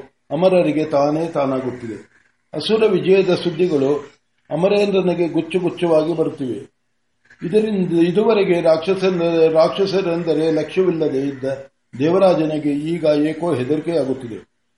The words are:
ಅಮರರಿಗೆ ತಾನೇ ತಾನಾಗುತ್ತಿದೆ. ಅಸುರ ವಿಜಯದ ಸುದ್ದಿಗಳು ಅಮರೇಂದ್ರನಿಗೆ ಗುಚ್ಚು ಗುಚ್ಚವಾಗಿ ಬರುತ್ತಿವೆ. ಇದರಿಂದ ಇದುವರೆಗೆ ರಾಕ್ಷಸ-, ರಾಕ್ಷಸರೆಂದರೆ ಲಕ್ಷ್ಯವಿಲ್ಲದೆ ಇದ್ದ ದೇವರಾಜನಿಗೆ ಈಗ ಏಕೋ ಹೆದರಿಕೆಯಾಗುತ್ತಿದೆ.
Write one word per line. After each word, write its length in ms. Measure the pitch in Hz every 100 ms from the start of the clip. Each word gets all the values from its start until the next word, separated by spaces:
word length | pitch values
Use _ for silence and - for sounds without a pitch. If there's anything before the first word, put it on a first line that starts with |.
| - _ -
ಅಮರರಿಗೆ 540 | 143 185 180 151 147 156
ತಾನೇ 420 | 143 143 156 165
ತಾನಾಗುತ್ತಿದೆ. 840 | 156 135 131 127 123 117 101 - _ _ _ _
ಅಸುರ 320 | 151 - 220 220
ವಿಜಯದ 500 | 180 151 190 180 170
ಸುದ್ದಿಗಳು 600 | 175 160 180 147 135 147 - _ _ _ -
ಅಮರೇಂದ್ರನಿಗೆ 800 | 151 190 202 202 190 180 170 170
ಗುಚ್ಚು 320 | 151 165 185
ಗುಚ್ಚವಾಗಿ 540 | 175 - 175 156 156
ಬರುತ್ತಿವೆ. 680 | 160 156 - 131 104 - _ _ _ _ _ _ _
ಇದರಿಂದ 500 | 165 214 220 202 170
ಇದುವರೆಗೆ 680 | 165 175 175 220 208 180 170
ರಾಕ್ಷಸ-, 920 | 160 160 190 190 185 180 170 165 160
ರಾಕ್ಷಸರೆಂದರೆ 1000 | 160 160 - 196 190 175 170 165 151 160
ಲಕ್ಷ್ಯವಿಲ್ಲದೆ 680 | 156 151 - 185 160 147 135
ಇದ್ದ 260 | 139 131 135 135 - _ _ 120
ದೇವರಾಜನಿಗೆ 680 | 151 190 190 160 156 151 143
ಈಗ 340 | 143 156 175
ಏಕೋ 500 | 156 147 151 151 170
ಹೆದರಿಕೆಯಾಗುತ್ತಿದೆ. 840 | 127 127 151 160 165 131 127 117 98 - _ _